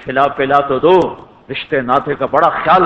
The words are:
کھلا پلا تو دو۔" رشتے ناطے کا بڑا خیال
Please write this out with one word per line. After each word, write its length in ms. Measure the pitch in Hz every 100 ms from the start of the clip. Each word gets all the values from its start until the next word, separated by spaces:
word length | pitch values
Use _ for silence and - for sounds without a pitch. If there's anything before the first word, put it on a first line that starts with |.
کھلا 240 | - 131 143
پلا 320 | - 135 143
تو 180 | 139 131
دو۔" 360 | 147 185 123 - - - -
رشتے 300 | 135 - 139
ناطے 340 | 123 135 147
کا 120 | 139 131
بڑا 220 | 135 165
خیال 360 | - 151 185